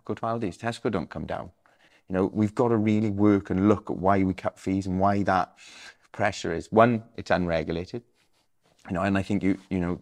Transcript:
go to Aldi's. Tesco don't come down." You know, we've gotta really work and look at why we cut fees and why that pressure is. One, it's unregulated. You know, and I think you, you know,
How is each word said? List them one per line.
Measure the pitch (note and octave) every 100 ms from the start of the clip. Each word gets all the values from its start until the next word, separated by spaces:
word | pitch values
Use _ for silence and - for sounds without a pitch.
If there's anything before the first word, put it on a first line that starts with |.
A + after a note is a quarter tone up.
| -
go | G#2+
to |
Aldi's. | A#2 A#2 G#2+ -
Tesco | A#2 A#2 B2+
don't | G2 -
come | E2 D#2+
down." | F2 F2+ _ _ _ _ _ -
You |
know, | F#2 G2
we've | G#2 G#2+ G#2
gotta | A#2+ A2+
really | G#2+ G#2+ A2
work | G2 G#2 G2+ -
and | F#2 G2+
look | G2 -
at | -
why | F#2 G2
we | F#2+
cut | F2+ - -
fees | - G2 F#2+
and | F#2
why | G2 G2+
that | G2 F#2 E2 _ - - - - _
pressure | - G2+ G2 F#2+
is. | E2 -
One, | G#2+ A#2 A#2 A2+ -
it's | -
unregulated. | F2+ F2+ E2 D#2 E2 F2 A#2+ - _ _ _ _ _ _ _ -
You |
know, | F#2
and | G2 G2
I |
think | F#2+ G2+
you, | F#2+ F#2+ -
you | F#2
know, | F2 F2+